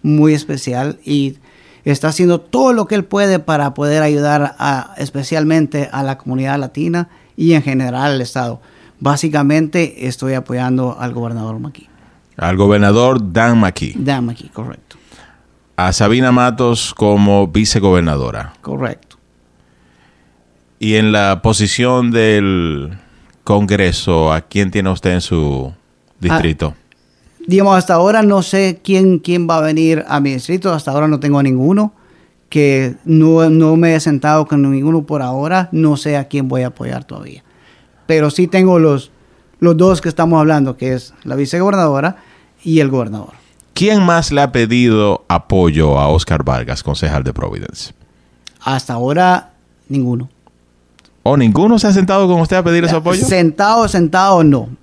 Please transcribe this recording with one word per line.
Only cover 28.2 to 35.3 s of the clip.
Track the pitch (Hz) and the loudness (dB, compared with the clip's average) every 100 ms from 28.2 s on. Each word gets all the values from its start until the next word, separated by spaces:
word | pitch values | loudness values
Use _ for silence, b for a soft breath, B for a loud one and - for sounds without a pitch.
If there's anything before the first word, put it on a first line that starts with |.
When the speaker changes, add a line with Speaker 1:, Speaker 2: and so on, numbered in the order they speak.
Speaker 1:
no | 208 196 | 4 2
sé | 175 190 190 175 | 0 0 -2 -4
quién, | - 190 190 175 | -2 2 4 2
quién | 170 175 165 | 0 -2 0
va | 165 | 0
a | |
venir | 156 156 160 156 - | 0 0 2 0 -2
a | 143 | -2
mi | 139 | -2
distrito. | 131 - 180 190 | -4 -4 -4 -2
Hasta | 160 147 | -4 -2
ahora | 139 151 | 0 0
no | 147 | 0
tengo | 143 143 | 0 0
a | |
ninguno, | 139 127 139 202 214 b b b b b _ | 0 0 2 2 0 b b b b b _
que | 151 143 135 131 127 | 0 2 2 -2 -6
no, | - 160 156 160 160 | 2 4 6 4 4
no | 160 156 160 | 4 4 4
me | 170 160 | 2 2
he | |
sentado | 156 143 151 156 151 | 0 0 0 0 0
con | 147 | 0
ninguno | 139 135 147 160 | 0 0 0 0
por | 147 151 | -2 -6
ahora. | 127 | -4